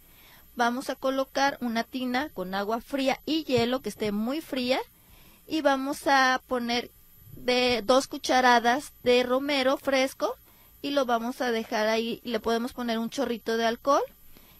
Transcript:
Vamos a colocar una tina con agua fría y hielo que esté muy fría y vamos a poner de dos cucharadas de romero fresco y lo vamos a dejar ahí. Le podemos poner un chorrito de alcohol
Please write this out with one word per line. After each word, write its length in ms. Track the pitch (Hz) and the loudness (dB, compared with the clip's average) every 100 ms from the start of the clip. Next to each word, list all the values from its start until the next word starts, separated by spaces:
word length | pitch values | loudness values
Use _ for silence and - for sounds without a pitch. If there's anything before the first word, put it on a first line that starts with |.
| _ - - - - - | _ -20 -20 -20 -10 -2
Vamos 340 | 240 247 277 | 0 0 -6
a 60 | 262 | -4
colocar 640 | 269 269 269 - 277 277 | -2 -2 -2 0 0 0
una 240 | 240 226 | -4 -4
tina 460 | 226 262 254 247 302 | -4 -6 -4 -2 -4
con 200 | - 185 | -6 -6
agua 280 | 190 202 226 | -4 -2 -4
fría 380 | - 269 262 - - | -4 -2 -2 -2 -2
y 200 | 320 302 | -4 0
hielo 360 | 247 233 254 | 0 2 -2
que 80 | 214 | -4
esté 220 | - 214 | -6 -4
muy 300 | 208 226 302 | -2 -4 -4
fría 380 | - 262 247 277 494 _ _ - - - - | -6 -4 0 0 -2 _ _ -20 -20 -20 -6
y 140 | 311 | 0
vamos 460 | 285 269 269 - 320 | 2 2 -2 -2 2
a 340 | 277 262 254 - | 4 4 2 -2
poner 440 | 254 240 240 - - _ - - - | -4 -2 -4 -4 -14 _ -20 -20 -6
de 460 | 247 247 247 233 | 0 2 2 2
dos 240 | 202 254 - | 4 2 2
cucharadas 840 | 294 - 262 254 240 233 262 - - | -4 0 4 6 6 4 0 -2 -4
de 200 | 247 247 | 2 2
romero 540 | 247 254 285 285 262 277 | 2 0 0 0 2 0
fresco 580 | - 262 269 - 302 523 _ _ _ _ | 0 0 0 -2 -6 -6 _ _ _ _
y 100 | 285 | -4
lo 140 | 285 247 | -2 0
vamos 360 | 233 233 262 | 0 -2 -4
a 100 | 254 | -2
dejar 360 | 226 226 226 214 | -2 -2 -2 0
ahí. 340 | 226 226 - | 0 -2 -6
Le 160 | 240 220 | -4 -4
podemos 340 | 220 226 240 | 0 -2 -2
poner 260 | - 240 226 | -6 -4 -4
un 100 | 226 | -4
chorrito 480 | - 240 233 - 226 | -4 -4 -4 -2 0
de 80 | 226 | 0
alcohol 380 | 233 277 294 508 - - - - - | 0 2 2 0 -8 -20 -20 -20 -18